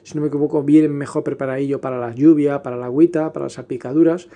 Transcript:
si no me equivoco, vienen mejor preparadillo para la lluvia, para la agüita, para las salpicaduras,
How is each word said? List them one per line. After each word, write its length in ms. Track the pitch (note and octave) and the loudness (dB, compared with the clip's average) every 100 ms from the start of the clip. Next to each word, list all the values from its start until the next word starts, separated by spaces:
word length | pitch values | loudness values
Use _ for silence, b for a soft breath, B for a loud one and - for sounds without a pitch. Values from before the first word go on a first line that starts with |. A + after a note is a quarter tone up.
si 120 | - D3+ | -12 -6
no 60 | |
me 60 | D3+ | -4
equivoco, 340 | C#3+ C#3+ D3+ | -2 -2 0
vienen 300 | C#3+ D3+ D#3 | 4 4 4
mejor 320 | C#3+ C#3 D3+ | -2 -6 -6
preparadillo 580 | C#3+ C3+ C3+ C3 C#3 C3+ | -6 -6 -4 -4 -4 -4
para 180 | C3+ B2+ | -4 -6
la 140 | A#2+ | -6
lluvia, 480 | A#2 D3+ D3+ C#3+ C#3 | 2 4 4 2 -2
para 160 | C3 B2 | -6 -8
la 80 | B2 | -4
agüita, 480 | C3 E3+ D#3+ D#3 | 2 4 2 -4
para 120 | D#3 C3+ | -6 -10
las 80 | |
salpicaduras, 760 | - B2 B2+ B2 D3 E3 F3 - | -10 -12 -10 -4 2 2 2 -8